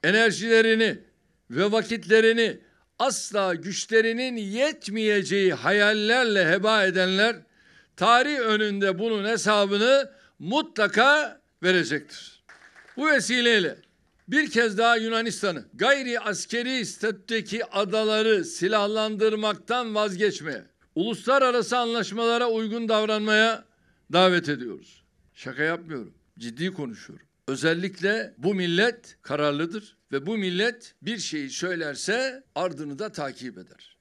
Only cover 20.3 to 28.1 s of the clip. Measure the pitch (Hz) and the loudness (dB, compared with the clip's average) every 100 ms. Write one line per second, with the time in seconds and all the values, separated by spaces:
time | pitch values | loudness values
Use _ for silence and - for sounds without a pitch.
20.3 | 196 156 120 - _ _ - 202 220 - | -2 -10 -12 -14 _ _ -4 -4 -4 0
21.3 | 277 262 240 220 247 233 233 202 202 233 | 2 4 2 0 -2 -2 -2 -4 -2 0
22.3 | 233 240 226 220 226 226 220 214 214 214 | 2 0 0 -2 -4 0 0 2 -2 2
23.3 | 214 226 220 - _ _ _ _ 165 185 | 4 4 2 -8 _ _ _ _ 4 6
24.3 | 175 147 143 120 80 - _ _ _ _ | 4 0 -6 -6 -12 -18 _ _ _ _
25.3 | _ 135 127 156 170 165 147 98 _ _ | _ -14 -4 -2 -4 -8 -12 -12 _ _
26.3 | - 117 117 175 185 139 104 - - _ | -14 -14 -6 -6 -6 -12 -12 -18 -20 _
27.3 | _ - 135 160 170 185 196 190 | _ -8 -2 0 0 -2 -4 -2